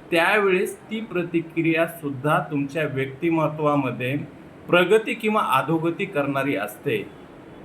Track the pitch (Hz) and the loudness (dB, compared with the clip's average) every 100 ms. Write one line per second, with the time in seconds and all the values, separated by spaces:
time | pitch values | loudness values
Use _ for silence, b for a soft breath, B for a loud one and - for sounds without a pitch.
0 | - 170 175 214 196 185 208 - - 220 | 0 2 4 4 4 2 0 -6 -10 -8
1 | 220 180 170 165 160 170 160 160 165 - | -4 -4 -2 -2 -2 0 2 2 0 -2
2 | 147 127 147 170 - 147 139 165 147 131 | -8 -2 0 0 0 -4 -2 -2 -2 -2
3 | 131 - 170 160 151 156 147 147 131 110 | -4 -2 0 2 0 0 2 2 0 -2
4 | 127 143 - - - - - 175 180 214 | -2 -4 -6 -14 -20 -18 2 4 6 4
5 | 240 233 214 214 - - 165 160 170 165 | 2 -2 0 0 2 2 2 0 0 -2
6 | 196 147 139 139 139 107 104 - 143 107 | -2 -2 0 0 0 -2 -4 -6 -2 -2
7 | - - - - - - | -4 -14 -20 -20 -20 -20